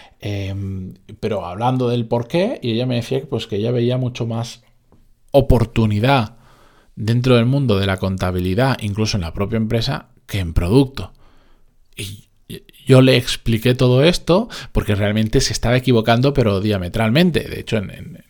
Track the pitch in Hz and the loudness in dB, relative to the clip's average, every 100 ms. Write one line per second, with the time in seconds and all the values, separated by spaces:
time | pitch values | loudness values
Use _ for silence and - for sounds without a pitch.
0 | - _ 104 101 95 98 98 95 92 - | -20 _ -10 -8 -8 -8 -8 -8 -10 -14
1 | - 101 110 104 87 90 123 131 123 120 | -20 -8 -6 -4 -6 -4 -2 0 0 -2
2 | 113 117 120 170 202 277 123 113 127 120 | -2 -2 -2 -2 -2 -2 -4 -2 -2 -2
3 | 117 131 160 117 - 101 110 123 120 127 | -2 -6 -4 -6 -4 -4 -2 0 0 0
4 | 127 123 117 113 117 - _ _ _ _ | -4 -4 -6 -4 -8 -12 _ _ _ _
5 | _ _ _ 139 127 123 107 - 110 104 | _ _ _ 2 4 4 2 0 0 2
6 | 123 139 110 - - - _ _ _ - | 2 2 0 -8 -20 -20 _ _ _ -8
7 | 107 120 127 120 117 139 131 98 98 95 | -2 0 4 4 4 2 2 2 2 0
8 | 95 95 92 92 90 92 135 - 107 101 | -2 -2 -2 -2 0 0 0 0 -4 -2
9 | 107 107 82 - 101 113 110 113 113 143 | -2 -2 -4 -4 -4 -2 -2 -2 -2 -4
10 | - _ - 101 87 78 87 123 131 - | -10 _ -8 -6 -2 0 2 2 2 -2
11 | 92 - - _ _ _ _ _ _ - | -14 -18 -20 _ _ _ _ _ _ -16
12 | 101 101 - _ - - - - - 131 | -14 -16 -20 _ -18 -18 -18 -10 6 6
13 | 131 127 - - - 113 123 127 127 127 | 8 4 0 -4 -2 0 0 2 2 4
14 | 156 175 - 175 233 - - - 95 101 | 4 2 2 0 0 -8 -6 -4 0 0
15 | 107 107 110 139 127 - 113 123 127 120 | 0 0 0 0 0 -2 0 0 2 2
16 | 110 117 139 143 110 98 107 101 87 107 | 4 2 2 2 2 2 0 -2 -4 -2
17 | 113 127 180 135 - - - 107 95 - | 0 4 4 2 -4 -8 -4 -4 -4 -12
18 | - - - | -18 -20 -20